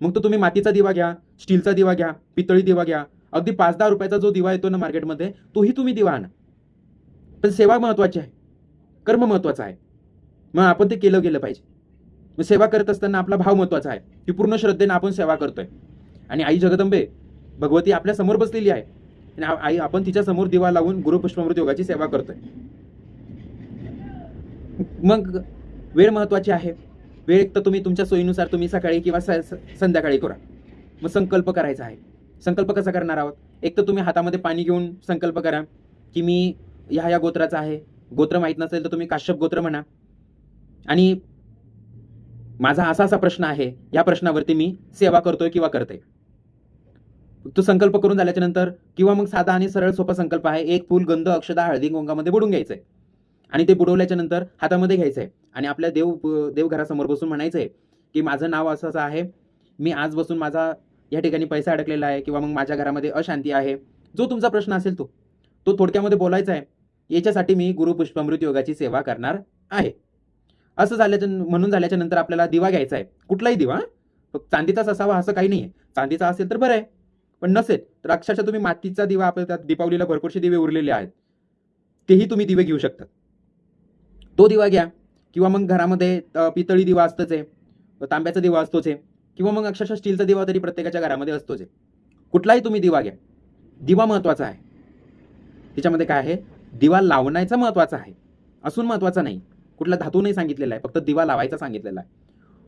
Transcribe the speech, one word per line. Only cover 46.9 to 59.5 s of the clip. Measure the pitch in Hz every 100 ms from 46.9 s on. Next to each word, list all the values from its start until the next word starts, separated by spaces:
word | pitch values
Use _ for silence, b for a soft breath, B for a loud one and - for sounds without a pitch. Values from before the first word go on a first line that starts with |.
| _ _ _ _ - - 190
तो |
संकल्प | 190 185 202 202
करून | 196 196
झाल्याच्या | 180 180 180
नंतर | 180 180 180 _ -
किंवा | 196
मग | 202 196
साधा | 180 180
आणि | 185 190
सरळ | 196 185
सोपा | 185 185
संकल्प | 180 165 170 160
आहे, | 160
एक | 160 175 175
फूल | 180
गंध, | 170 165 175
अक्षता, | 165 - 170 170
हळदी, | 131 151
कुंकामध्ये | 160 151 156 165
बुडून | 208 208
घ्यायचंय | 165 104 - _ _ _ _ _ _ _
आणि | 139 170
ते |
बुडवल्याच्या | 185 175 185 180 180
नंतर | 165 175 180 -
हातामध्ये | 160 180 185 185
घ्यायचंय | 147 135 95 _ _
आणि | 131 143
आपल्या | 143 165
देव, | 151 170 160 156 151 147
देवघरासमोर | 143 160 156 151 147 139
बसून | 143 165
म्हणायचंय | 147 165 165 113 _ _ _ _
की | 151
"माझं | 156 139 165
नाव | 156 160
असं | 151 165
असं | 156
आहे, | 147 156 185 - _